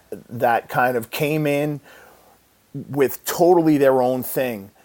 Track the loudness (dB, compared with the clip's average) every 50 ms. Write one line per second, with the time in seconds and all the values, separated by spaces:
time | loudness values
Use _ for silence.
0 | _ _ -18 -18 -16 -14 -6 -2 0 0 0 0 -2 -2 -2 0 0 0 0 -2
1 | -6 -6 -6 -4 -2 -2 -2 -2 0 0 0 -2 -2 -4 -6 -8 -12 -18 -20 -20
2 | -20 -20 -20 _ _ _ _ _ _ _ _ _ _ _ -14 -14 -12 -6 -2 0
3 | 0 0 -2 -6 -10 -8 -2 2 4 4 4 4 4 4 4 4 4 4 4 4
4 | 2 0 -2 -4 -6 -6 -4 -4 -4 -4 -6 -8 -12 -16 _ _